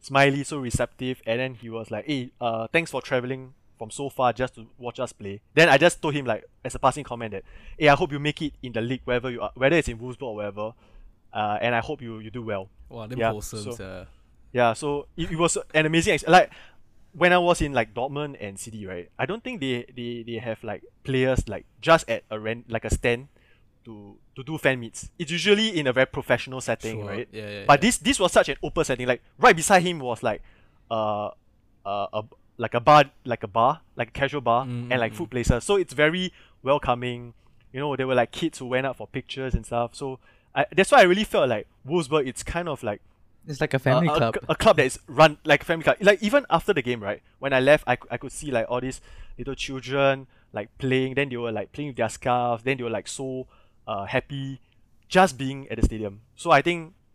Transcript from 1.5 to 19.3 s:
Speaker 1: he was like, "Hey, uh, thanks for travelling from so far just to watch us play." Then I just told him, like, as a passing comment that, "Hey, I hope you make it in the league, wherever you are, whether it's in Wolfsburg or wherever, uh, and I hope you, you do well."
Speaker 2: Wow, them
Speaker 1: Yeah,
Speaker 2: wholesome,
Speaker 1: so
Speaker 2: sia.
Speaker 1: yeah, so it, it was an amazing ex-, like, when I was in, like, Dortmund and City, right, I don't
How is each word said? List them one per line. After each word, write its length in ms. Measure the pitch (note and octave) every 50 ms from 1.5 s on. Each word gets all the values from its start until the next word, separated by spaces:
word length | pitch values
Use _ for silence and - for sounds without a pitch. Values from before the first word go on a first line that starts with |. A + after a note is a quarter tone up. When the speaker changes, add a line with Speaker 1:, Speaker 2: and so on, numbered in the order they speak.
| C3
Speaker 1:
he 140 | G#2+ A2 A#2
was 200 | A2 A2+ A2+ -
like, 160 | A2+ G#2 G#2
"Hey, 240 | - D3+ C3+ B2 B2+ _ _
uh, 260 | B2+ A#2+ A2+ A2+ A2+ A2+
thanks 200 | - E3 E3 D#3+
for 100 | - C3+
travelling 520 | A#2+ - C#3 B2+ B2 B2+ C3 C3 C3 B2+ C3 _ _ _ _ _
from 100 | A#2 A2
so 180 | - - C#3+ C#3
far 220 | - - C3 B2 A#2
just 200 | G#2+ B2+ B2+ _
to 140 | - A2 A#2 _ -
watch 220 | B2 A#2+ A#2 -
us 120 | C3 A#2+ -
play." 280 | _ G#2+ G2 G2 G#2 _ _ _
Then 120 | D3 D#3+ E3+
I 120 | C3+ C#3
just 200 | C#3+ F3 - -
told 140 | - D#3+ C#3+
him, 120 | D3 C3+
like, 180 | B2 A2+ G2+ - - _ _ _
as 120 | - -
a 40 | B2
passing 240 | - - B2 D3 C#3
comment 280 | - B2 A#2 A#2 A2
that, 120 | G2+ G2 - - - - - - - -
"Hey, 100 | D#3 D3
I 60 | C#3+
hope 160 | C#3 F3+ E3
you 80 | C#3+ C#3+
make 200 | C#3+ D3+ D3 - D#3
it 100 | D3 - -
in 100 | - B2+ A2+
the 80 | A2+
league, 200 | A2 A#2+ C3 B2 -
wherever 260 | - B2 B2 A#2 C3
you 100 | B2 A#2
are, 100 | - G#2 -
whether 200 | - B2+ C3+ D#3+ E3+
it's 100 | C#3+ -
in 100 | A#2+ A2
Wolfsburg 240 | A#2 B2+ B2 - C#3 B2
or 60 | A2
wherever, 380 | G#2 G#2 G#2 G2 G#2 G#2+ A2 A#2 _ _ _ _ - - - _ _ _ - -
uh, 240 | G#2+ G#2+ G#2 G#2 -
and 140 | - A#2 A#2+
I 60 | A#2
hope 240 | A2+ - D#3 C#3 B2
you, 160 | A#2 A2+ A2
you 100 | G#2+ A2
do 140 | G#2 B2 A#2
well." 260 | A2 G#2+ G2 F#2+ G#2 _ _ - -
Speaker 2:
Wow, 200 | B2+ A#2 A2 G#2+
them 100 | B2 B2
Speaker 1:
Yeah, 140 | A2+ A2+
Speaker 2:
wholesome, 280 | A2 G#2 G#2 - - A2 G#2
Speaker 1:
so 80 | B2
Speaker 2:
sia. 360 | A#2+ A2+ G2+ F#2+ F#2 F#2 F#2 - - _ _ _ _ _ - - -
Speaker 1:
yeah, 200 | A#2+ B2 A#2 A2+
so 340 | - - D3 C#3+ C#3+ C#3+ - _ -
it, 140 | D#3+ F3+
it 80 | E3+ D#3+
was 180 | E3 E3+ - F#3+ - - -
an 140 | D#3 D#3 D#3
amazing 260 | D#3+ E3 E3 G#3 F#3+
ex-, 140 | D3 - -
like, 240 | E3 F#3 E3 - - - - - _ - - _ _ - - _ _
when 200 | E3+ F3 F3+ F3+
I 60 | F3+
was 220 | F3 F3 F3 -
in, 120 | D#3+ D3 C#3
like, 200 | B2 A2+ A2 G#2+
Dortmund 420 | A#2 A#2+ C#3 C#3 C#3+ D3 D3 C#3 -
and 200 | - G2+ G2 G2
City, 260 | - B2 A2 A2 G#2
right, 240 | F#2 F#2 F2+ F2 - _ _
I 60 | C3
don't 180 | C3